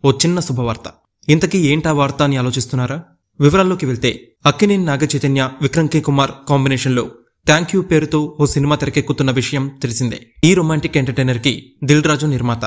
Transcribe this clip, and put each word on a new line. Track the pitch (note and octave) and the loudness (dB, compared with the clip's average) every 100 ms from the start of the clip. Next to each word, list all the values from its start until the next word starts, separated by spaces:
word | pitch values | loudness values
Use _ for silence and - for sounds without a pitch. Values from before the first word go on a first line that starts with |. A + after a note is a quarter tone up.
ఓ | C#3 | 2
చిన్న | C3+ E3 F3+ | 2 0 -2
శుభవార్త. | - B2+ A#2+ A2+ - _ _ _ - | -2 -4 -4 -6 -10 _ _ _ 0
ఇంతకీ | D#3 D#3+ F#3+ D3+ | 2 2 2 2
ఏంటా | D3+ D#3+ | 0 0
వార్త | D3 C#3 C3+ | 0 -2 0
అని | C#3+ C3+ | 0 0
ఆలోచిస్తున్నారా? | B2 B2+ A#2 C3 B2 C#3+ - _ _ _ | -2 -4 -4 -4 -4 -6 -12 _ _ _
వివరాల్లోకి | C#3+ F#3 F#3 F3+ C3+ | 2 4 2 0 -4
వెళ్తే, | A#2 B2 - - _ D3 | -2 -2 -4 -14 _ -2
అక్కినేని | - G#3 G3 E3+ | 2 2 2 0
నాగ | C#3 | 0
చైతన్య, | D3+ C#3+ C#3+ C#3 C3 - | 0 0 0 0 -2 -2
విక్రమ్ | C#3 E3 D#3 | -2 0 0
కే | D#3 | 0
కుమార్ | D3 C#3 C3+ - - | 0 0 0 -4 -2
కాంబినేషన్‌లో | C#3 C3+ C3 C3 B2 A#2 - _ _ - | 0 2 0 0 -2 -4 -12 _ _ 0
థ్యాంక్ | D#3 E3+ | 0 2
యూ | G3 | -2
పేరుతో | F3+ D#3+ D3+ D3+ D3+ | 2 0 2 -2 -2
ఓ | D3+ D3 | -2 0
సినిమా | C#3+ C#3+ D3 | 0 0 0
తెరకెక్కుతున్న | C3+ C3+ - C#3 C3+ | 0 -2 -2 -2 0
విషయం | B2+ A2+ C#3+ C#3 C#3 | 0 -2 -4 -6 -6
తెలిసిందే. | B2+ A2+ B2 - - - | -6 -4 -4 -6 -16 0
ఈ | D#3+ | 4
రొమాంటిక్ | F3+ D#3+ D#3 D#3 D3 | 4 2 0 0 -2
ఎంటర్‌టైనర్‌కి | C3 B2 C3 A#2+ C#3 G#2+ - _ | -2 -2 0 0 -2 -4 -10 _
దిల్ | C3+ D3+ | 2 4
రాజు | D#3 D3 D3+ | 4 0 0
నిర్మాత. | C3 A#2+ A#2 | -2 -2 -4